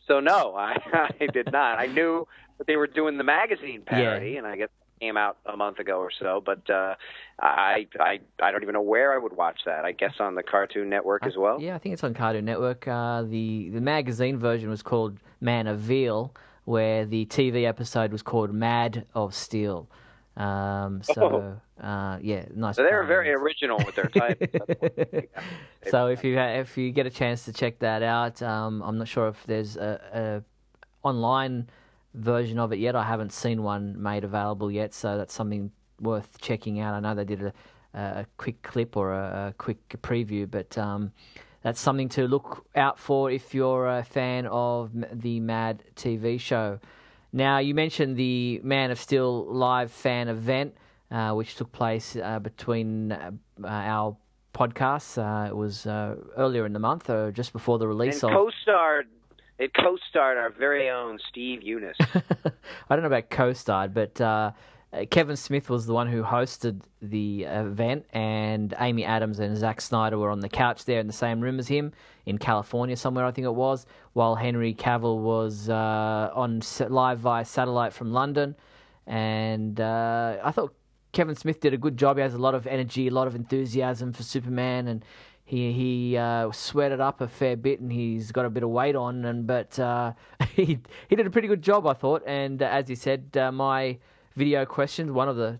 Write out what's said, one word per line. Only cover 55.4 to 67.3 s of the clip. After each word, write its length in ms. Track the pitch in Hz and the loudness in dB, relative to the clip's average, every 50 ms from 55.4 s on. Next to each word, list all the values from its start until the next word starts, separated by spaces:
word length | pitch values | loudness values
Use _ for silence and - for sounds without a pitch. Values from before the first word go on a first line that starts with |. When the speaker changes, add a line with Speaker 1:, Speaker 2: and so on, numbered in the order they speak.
| 104 104 | -4 -4
Speaker 2:
it 60 | 101 | -4
was, 300 | 104 107 104 98 - - | -4 -4 -4 -6 -6 -6
uh, 300 | 113 107 107 104 104 107 - - - - | -4 -4 -4 -4 -6 -6 -10 -12 -8 -2
earlier 280 | 127 131 131 127 120 110 | 0 0 2 2 0 -2
in 80 | 107 | -2
the 60 | 104 104 | -2 -2
month, 320 | 107 117 156 170 - - | 0 0 0 -2 -2 -2
uh, 200 | 117 107 107 107 | 0 0 0 -2
just 220 | 101 117 123 - | -2 -4 -6 -6
before 260 | - 113 - 123 117 113 | -8 -4 0 2 2 2
the 80 | 110 | 2
release 360 | 107 107 107 117 135 143 143 | 0 0 0 0 0 0 0
Speaker 1:
And 100 | - 110 | 2 4
Speaker 2:
of 40 | - 196 | 4 4
Speaker 1:
co-starred, 720 | 208 226 - - - 220 202 180 170 160 151 147 - - _ _ _ _ _ _ _ _ _ - | 4 2 0 -2 2 4 4 6 6 4 2 2 0 -4 _ _ _ _ _ _ _ _ _ -4
it 160 | 131 135 - | -4 0 2
co-starred 640 | - - 180 180 180 - - - 160 139 131 131 123 | 4 4 4 2 0 -4 0 2 4 4 4 4 2
our 120 | 117 113 | 0 -2
very 380 | 107 107 131 143 143 139 135 131 | -2 0 2 2 2 2 2 0
own 300 | 127 123 120 117 110 101 - - | -2 -4 -4 -6 -8 -12 -12 -12
Steve 340 | - 123 123 127 127 113 | -10 -8 -6 -6 -6 -6
Eunice. 360 | 101 107 113 113 104 87 - - | -6 -6 -6 -6 -8 -4 0 0
Speaker 2:
<laughs> 140 | 151 - - 185 - - - - - 160 - - - - - - - - | 2 2 2 0 0 -2 -4 -4 -4 -6 -6 -8 -14 -18 -18 -6 0 2
I 80 | 139 | 2
don't 60 | 156 | 2
know 60 | 165 151 | 4 2
about 200 | 135 117 - - | 2 0 0 0
co-starred, 640 | - - 131 123 127 123 - - 101 95 98 95 | 0 2 2 2 2 0 0 0 2 2 0 0
but, 260 | 98 113 107 - - - | 0 -2 -2 -2 0 0
uh, 320 | 120 113 107 107 107 107 107 - - - - - _ - | 2 2 2 2 0 -2 -4 -8 -18 -20 -20 -20 _ -10
uh, 140 | - - 104 - | -8 -6 -2 2
Kevin 260 | - 170 160 143 147 | 4 4 4 2 0
Smith 320 | 135 - - 139 143 - - | -6 -4 -2 -2 -2 0 0
was 160 | 123 120 113 | -2 -2 0
the 80 | 113 | 0
one 160 | 117 117 120 120 | 0 2 2 2
who 140 | 120 117 | 0 -2
hosted 580 | 110 107 120 123 123 123 - - - 120 101 95 - - _ - | 0 0 2 0 0 0 -4 -4 -4 -4 -4 -4 -10 -16 _ -14
the 420 | 110 104 104 107 104 104 | -8 -4 -2 -2 -2 -2